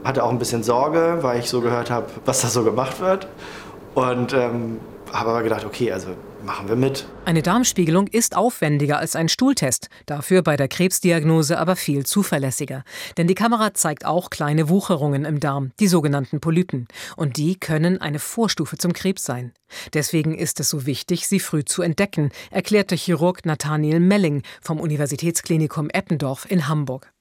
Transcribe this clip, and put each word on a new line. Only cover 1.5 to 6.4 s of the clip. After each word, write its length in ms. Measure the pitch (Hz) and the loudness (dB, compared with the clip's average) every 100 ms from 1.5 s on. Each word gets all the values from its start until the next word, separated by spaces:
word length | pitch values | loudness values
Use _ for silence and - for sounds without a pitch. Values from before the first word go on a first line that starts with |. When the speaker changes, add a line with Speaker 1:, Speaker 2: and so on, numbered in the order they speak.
| 123 | -2
Speaker 1:
gehört 280 | 117 120 117 | 0 0 0
hab, 220 | 120 107 - - | -2 -4 -6 -2
was 160 | 127 | 0
da 80 | 120 | 0
so 160 | 123 110 | 2 2
gemacht 340 | 104 - 95 | 2 -2 -2
wird. 300 | 185 190 - - - - - - - - | 0 0 -2 -16 -16 -16 -16 -18 -6 0
Und, 380 | 127 123 123 | 0 0 0
ähm, 480 | 135 123 120 113 113 - - - | 2 2 0 -4 -8 -10 -16 -8
hab 140 | - 113 | -4 0
aber 160 | 117 | 0
gedacht, 220 | 113 107 104 | 0 -2 -4
okay, 260 | - 120 | -2 -2
also 180 | 95 92 90 - - | -2 -6 -12 -14 -14